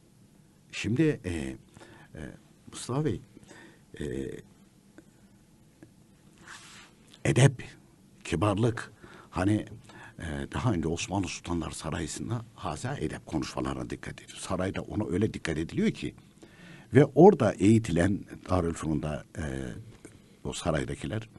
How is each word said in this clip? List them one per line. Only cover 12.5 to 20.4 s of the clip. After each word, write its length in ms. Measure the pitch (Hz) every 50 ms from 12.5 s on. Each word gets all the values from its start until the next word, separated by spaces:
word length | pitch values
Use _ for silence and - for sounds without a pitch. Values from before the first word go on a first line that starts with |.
| -
haza 400 | - - 90 76 76 - 123 139
edep 280 | - 73 76 80 - -
konuşmalarına 640 | - - 76 64 - - 65 65 67 67 64 62 60
dikkat 240 | - - - - 73 -
ediyor. 160 | - - - -
Sarayda 420 | - - 95 85 92 98 - 87
ona 260 | - - - 104 107
öyle 260 | 65 82 90 110 - -
dikkat 240 | - - - 80
ediliyor 340 | 76 82 76 - 160 214 208
ki 240 | - - - - - - - - - - - - - - - - - - - - -
ve 120 | 127 147
orada 480 | - - 135 170 208 190 147 117 98 -
eğitilen 680 | - 92 101 113 113 113 - 78 82 85 95 104 76 - - - - - -
Darülfünun'da, 760 | 92 92 85 85 80 - - 76 80 71 73 76 76 65 - - -
e, 60 | - 80 71 65 67 65 60 53 101 117 - - - - - - - - - - -